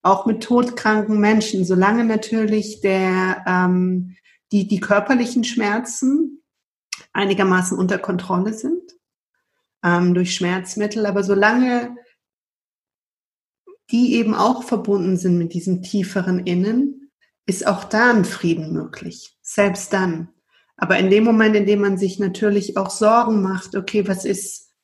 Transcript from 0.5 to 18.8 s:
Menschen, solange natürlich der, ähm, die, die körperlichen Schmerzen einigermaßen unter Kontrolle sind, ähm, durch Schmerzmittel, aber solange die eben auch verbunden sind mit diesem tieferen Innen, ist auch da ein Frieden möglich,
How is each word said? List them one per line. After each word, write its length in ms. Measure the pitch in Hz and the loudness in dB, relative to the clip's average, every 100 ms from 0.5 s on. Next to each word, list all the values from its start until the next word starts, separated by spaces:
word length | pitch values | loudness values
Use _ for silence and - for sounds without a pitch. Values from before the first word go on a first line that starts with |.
| 240 240 - 220 214 208 214 | 2 2 -2 0 0 2 2
Menschen, 460 | 208 220 208 190 180 | 4 4 2 -2 2
solange 400 | 185 196 226 226 | 4 4 2 0
natürlich 760 | 214 - 226 214 214 208 - | -2 -2 -2 0 0 -2 -4
der, 640 | 196 190 185 185 185 185 185 | 0 0 2 0 0 -2 0
ähm, 680 | 185 180 180 180 185 180 185 _ _ _ | 2 2 2 0 -2 -6 -14 _ _ _
die, 160 | 202 196 | -2 0
die 120 | 190 | -2
körperlichen 640 | - 202 208 254 240 247 | 2 0 2 0 2 -2
Schmerzen 1000 | 220 - 208 214 254 - 262 285 320 - _ _ _ _ _ - - | -2 -2 0 -2 -4 -4 0 0 -2 -6 _ _ _ _ _ -18 -8
einigermaßen 680 | 196 202 190 190 185 180 - | -2 0 2 2 2 0 -2
unter 200 | 185 190 | -2 -2
Kontrolle 560 | - 180 - 180 202 | -4 -6 -4 -2 -2
sind, 400 | 220 262 349 - _ _ _ _ _ _ _ _ _ | -4 -6 -6 -8 _ _ _ _ _ _ _ _ _
ähm, 300 | 175 175 180 | 0 2 2
durch 200 | 180 180 | 2 0
Schmerzmittel, 720 | - 175 185 185 - 208 220 208 | -2 -2 -4 -6 -6 -4 -2 -2
aber 180 | 196 | -2
solange 720 | 196 196 208 240 254 240 240 - _ _ _ _ _ _ _ _ _ _ _ _ _ _ _ _ _ 403 _ | 0 2 4 4 2 0 -4 -12 _ _ _ _ _ _ _ _ _ _ _ _ _ _ _ _ _ -20 _
die 240 | 233 247 233 | 0 2 2
eben 180 | 214 | 0
auch 300 | - 220 254 | 2 0 0
verbunden 540 | - 220 - 202 180 180 | -2 -4 0 0 0 0
sind 200 | 185 175 | 2 0
mit 160 | 170 | 0
diesem 280 | 175 180 180 | -4 -4 -4
tieferen 580 | - 202 180 196 180 180 | -4 -4 -2 -4 -2 -2
Innen, 720 | 175 180 196 240 285 - - _ _ _ - | 0 0 0 0 -2 -4 -20 _ _ _ -6
ist 220 | 190 - | -2 -2
auch 160 | 185 - | -2 -2
da 260 | 214 247 | 2 4
ein 140 | 226 180 | 4 2
Frieden 480 | - 170 165 156 | -2 -2 -2 -4
möglich, 640 | 160 | -6